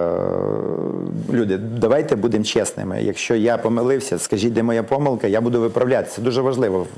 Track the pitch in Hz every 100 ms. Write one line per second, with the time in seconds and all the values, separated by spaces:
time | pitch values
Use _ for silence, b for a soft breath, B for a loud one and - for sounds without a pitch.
0 | 85 85 50 50 50 52 - - - 50
1 | 50 - - 117 107 95 110 117 110 139
2 | 151 127 117 107 107 117 101 - 101 95
3 | 107 95 - 117 110 117 113 117 123 135
4 | 135 87 - 104 117 113 117 113 110 139
5 | 143 117 104 107 120 120 113 - 127 127
6 | 87 - 117 123 131 131 117 92 82